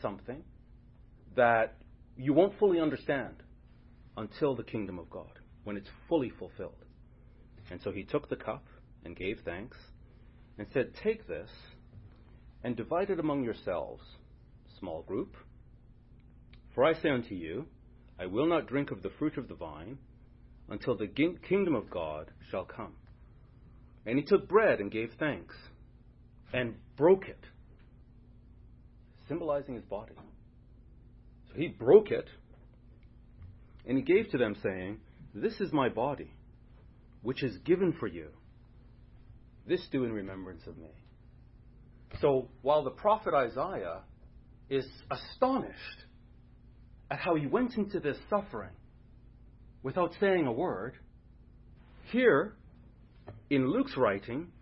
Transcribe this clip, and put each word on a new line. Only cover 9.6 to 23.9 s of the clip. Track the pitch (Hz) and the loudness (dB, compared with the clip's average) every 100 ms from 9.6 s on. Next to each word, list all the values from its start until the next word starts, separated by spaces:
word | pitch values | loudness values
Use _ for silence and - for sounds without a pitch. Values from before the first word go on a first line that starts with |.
| 107 - - - - - - - - - | -10 -16 -20 -20 -20 -20 -20 -20 -20 -12
and | 104 | -4
said, | 143 - - | -2 -2 -2
"Take | 214 220 - | -4 -4 -4
this | 78 98 - - - - - - - - - - - | -10 -10 -18 -20 -20 -20 -20 -20 -20 -20 -20 -20 -10
and | 117 117 | -8 -6
divide | 104 170 202 | -2 -2 0
it | 180 | 0
among | 156 143 | 0 0
yourselves, | 120 101 - 87 57 62 - - - - - - - - | -2 -4 -4 -4 -4 -10 -18 -20 -20 -20 -20 -20 -20 -14
small | 92 80 | -10 -10
group. | - 101 196 - - - - - - - - - - - - - - - | -6 -6 -6 -12 -20 -20 -20 -20 -20 -20 -20 -20 -20 -20 -20 -20 -8 2
For | |
I | 147 160 | 2 4
say | 160 | 0
unto | 127 117 | 0 -2
you, | 92 80 95 151 - - - - - | -8 -6 -8 -10 -16 -20 -20 -20 -10
I | 92 | -4
will | 104 160 | 0 2
not | 165 104 | 2 0
drink | 131 143 | -2 -2
of | 110 | -6
the | 95 - | -8 -4
fruit | 151 147 | -4 -4
of | 117 | -10
the | 82 | -10
vine | 82 76 92 135 - - - - - - - | -12 -12 -14 -14 -18 -20 -20 -20 -20 -20 -12
until | 107 - 117 | -8 -2 -2
the | 104 | -2
gin-, | - 165 175 - | 0 0 0 0
kingdom | 196 185 123 | 2 2 0
of | - | -2
God | 90 78 76 80 - - | -6 -6 -6 -10 -16 -8
shall | 98 90 | -8 -8
come." | - 95 - - - - - - - - - - | -10 -12 -12 -20 -20 -20 -20 -20 -20 -20 -20 -20